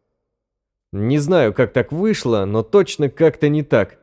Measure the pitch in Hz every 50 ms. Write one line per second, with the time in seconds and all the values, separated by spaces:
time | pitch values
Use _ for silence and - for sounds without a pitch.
0 | _ _ _ _ _ _ _ _ _ _ _ _ _ _ _ _ _ _ - 98
1 | 107 120 143 151 143 156 190 165 127 107 98 - 123 - - 127 120 - 147 170
2 | 202 220 202 - - 123 113 101 95 98 104 113 110 - - 202 180 - - -
3 | 147 131 - - 165 156 - - 156 147 147 151 139 - - 110 95 - - _